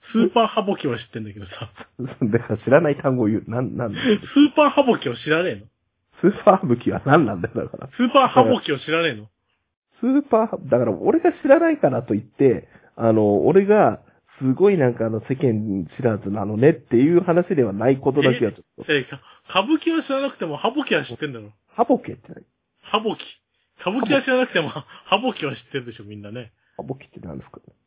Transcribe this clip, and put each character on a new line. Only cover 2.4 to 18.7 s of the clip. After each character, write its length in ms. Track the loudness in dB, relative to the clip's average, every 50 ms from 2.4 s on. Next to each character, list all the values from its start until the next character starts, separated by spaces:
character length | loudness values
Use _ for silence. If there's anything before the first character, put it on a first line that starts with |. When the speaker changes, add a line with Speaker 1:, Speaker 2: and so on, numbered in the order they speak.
Speaker 2:
か 140 | -2 -2 -6
ら 40 | -4
知 120 | 2 4
ら 100 | 4 6
な 100 | 6 4
い 60 | -2
単 200 | 0 0 -2 0
語 80 | 2 2
を 20 | 0
言 100 | 0 -2
う。 60 | -4
な 140 | -4 -6 -6
ん、 160 | -6 -4 -6
な 100 | -6 -6
ん 60 | -6
だ 60 | -6 -4
よ。 200 | 0 0 0 0
Speaker 1:
ス 200 | -2 -2 2 2 2 4
ー 0 |
パ 140 | 4 4 2
ー 40 | 4
ハ 120 | 4 2
ボ 160 | 2 2 2 0
キ 100 | -2 -8
を 80 | -8
知 140 | -6 -2 0
ら 140 | 0 0 0
ね 60 | -4
え 40 | -6
の？ 100 | -8 -14 _ _ _ _ _ _ _ _ _ _ -2
Speaker 2:
ス 140 | -2 -2 -2
ー 100 | 4 4
パ 100 | 4 4
ー 20 | 6
ハ 80 | 2
ボ 100 | 0 0
キ 140 | 0 0 -4
は 120 | -4 -4 2
何 180 | 4 4 4 4
な 100 | 2 -2
ん 60 | -6
だ 80 | -8 -6
よ、 60 | -6
だ 140 | -8 -8 -8
か 80 | -12
ら。 120 | -16 -18 -18 -4
Speaker 1:
ス 60 | -4
ー 80 | -2 2
パ 140 | 4 4 2
ー 40 | 6
ハ 140 | 4 4
ボ 180 | 4 4 2 0
キ 120 | -2 -6
を 80 | -6 -6
知 100 | -4 -4
ら 120 | -2 0
ね 80 | 0 -2
え 40 | -4
の？ 140 | -6 -14 -20 _ _ _ _ _ _ _ _ _ _ _ _ _ _
Speaker 2:
ス 60 | -2
ー 160 | 0 0 0
パ 220 | 0 2 0 0 2
ー 20 | 0
ハ-、 100 | -6 -10 -2 0
だ 100 | 0 2
か 60 | 2
ら 80 | 0
俺 280 | -2 -2 0 0 0 2
が 120 | 2 0
知 160 | -2 0 4 4
ら 100 | 4 4
な 120 | 4 0
い 80 | 0 0
か 100 | 0 0
ら 140 | 0 -2
と 120 | -2 -2 -4
い 40 | -4
っ 40 |
て、 460 | -4 -8 _ 2 4 4 4 2 -4 _ _ -20 _ _ _
あ 140 | 0 2 2
の、 340 | 4 4 4 4 2 2 2
俺 180 | 4 4 4 4
が 380 | 4 4 4 4 2 2 -2 _ _ _ _ _ _ _ -4
す 140 | -2 -2
ご 180 | 2 2 2 2
い 60 | 4
な 120 | 4 2 0
ん 60 | 0
か 120 | 0 -4
あ 20 | -4
の、 140 | -4 -6 -4 -6
世 80 | -4
間 520 | 0 0 0 0 0 -2 -4 -4 -4 -6 -8 -10
知 60 | -2
ら 160 | -2 -2 -2 -2
ず 120 | -6 -6
な 140 | -6 -6 -4
の 120 | -4 -2
ね 140 | 4 4 4
っ 40 | 4
て 220 | 2 -4 _ 2
い 200 | 2 4 4 4
う 60 | 2
話 320 | 2 2 0 0 0 0 0
で 80 | 0
は 100 | 0 0
な 160 | -2 0 0 0
い 100 | 0 2
こ 140 | -2 -2
と 80 | 0 2
だ 180 | 2 2 2 2
け 60 | -2
は 80 | -4
ち 40 | -4
ょ 260 | -8 -20 _